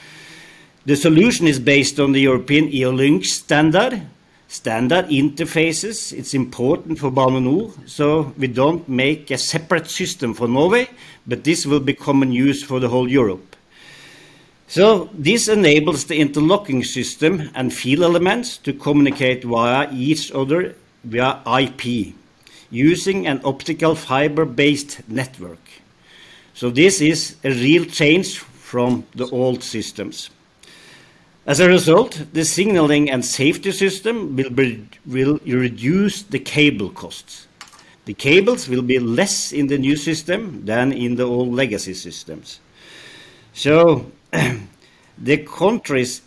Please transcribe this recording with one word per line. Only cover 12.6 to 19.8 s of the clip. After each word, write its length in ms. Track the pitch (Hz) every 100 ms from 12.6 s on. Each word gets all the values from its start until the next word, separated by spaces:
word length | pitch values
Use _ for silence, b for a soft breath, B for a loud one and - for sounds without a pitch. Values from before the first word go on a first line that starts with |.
for 180 | - 127
the 100 | 127
whole 200 | 123 127
Europe. 400 | 135 113 92 - - _ B B B B B B B B B _
So 400 | 160 208 214 160 160
this 320 | 147 226 214
enables 580 | 214 175 147 151 151 -
the 140 | 151
interlocking 640 | 143 147 156 202 202 131
system 680 | 120 - 120 - 156 185 151 127
and 180 | 127
field 300 | - 123 147
elements 520 | 170 170 180 233 240 -
to 120 | -
communicate 720 | 139 - 147 143 - 131 127
via 460 | 123 117 120 127